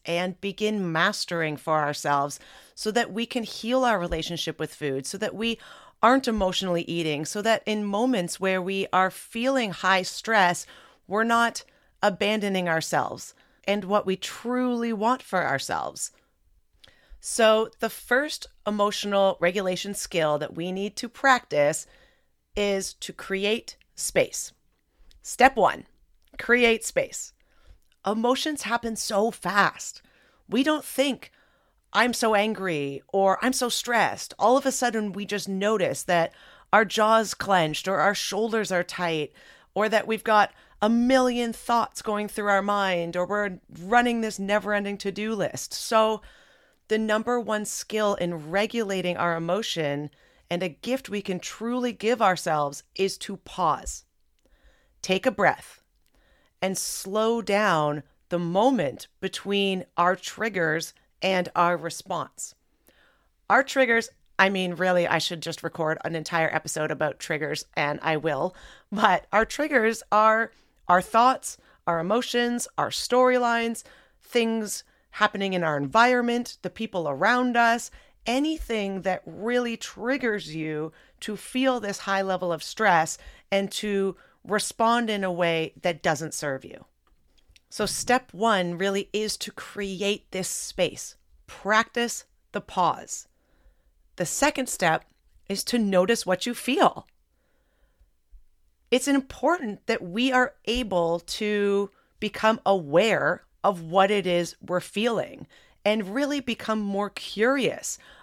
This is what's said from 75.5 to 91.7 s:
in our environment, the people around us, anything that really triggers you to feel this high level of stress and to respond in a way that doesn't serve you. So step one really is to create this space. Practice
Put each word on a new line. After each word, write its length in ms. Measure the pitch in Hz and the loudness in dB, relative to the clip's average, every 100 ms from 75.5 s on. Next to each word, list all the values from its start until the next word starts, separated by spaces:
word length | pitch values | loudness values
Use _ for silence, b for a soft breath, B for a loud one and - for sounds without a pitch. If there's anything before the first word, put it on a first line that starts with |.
in 100 | 185 | 0
our 140 | 165 147 | 0 0
environment, 800 | 139 220 240 247 240 240 240 - | 2 4 4 4 2 -2 -4 -10
the 80 | 180 | -10
people 400 | - 226 190 156 | -8 -8 -4 -4
around 480 | 135 190 247 254 240 | 0 2 2 2 2
us, 340 | 233 233 - - b b | 2 2 -4 -16 b b
anything 800 | - 247 302 311 - 226 196 196 | -4 0 0 -2 -4 -4 -4 -4
that 180 | 185 185 - | -4 -4 -6
really 500 | 160 214 247 240 226 | -8 -2 0 -2 -6
triggers 760 | - - 226 277 247 208 156 | -10 -8 -4 -2 -2 -2 -6
you 380 | 156 156 151 156 - b b | -6 -6 -4 -6 -10 b b
to 180 | - 202 | -10 -10
feel 440 | - 254 262 247 | -6 0 2 0
this 180 | 208 196 | -2 -6
high 240 | - 196 | -2 0
level 300 | 190 185 175 | 0 -2 -2
of 100 | 160 | -4
stress 560 | - - 185 175 165 - B B B | -6 0 4 4 2 -4 B B B
and 220 | 196 196 | -2 -2
to 440 | - 214 202 196 180 b b | -4 -2 0 0 -4 b b
respond 640 | - 208 - - 226 233 233 | -4 -2 -2 0 2 2 0
in 140 | 208 | -2
a 80 | 190 | -2
way 400 | 175 175 165 160 - | 0 0 0 -2 -4
that 240 | 180 160 | -4 0
doesn't 280 | 175 151 160 | 0 0 -4
serve 320 | - 147 135 | -6 -6 -6
you. 200 | - - - _ _ _ _ _ _ _ _ | -10 -18 -20 _ _ _ _ _ _ _ _
So 140 | - 208 | -6 -4
step 480 | - - 247 - | -2 0 0 0
one 420 | 170 220 202 175 170 | -2 2 2 0 -2
really 320 | 196 196 196 | -2 -2 -4
is 240 | 208 214 - | -4 -4 -4
to 120 | - | -10
create 800 | - - - 202 185 202 208 _ | -12 -14 -8 -8 -4 -2 -4 _
this 160 | 185 185 | -6 -4
space. 720 | - - - 175 - - - _ _ - | -6 -6 -2 -2 -2 -14 -18 _ _ -20
Practice 800 | - 196 | -8 0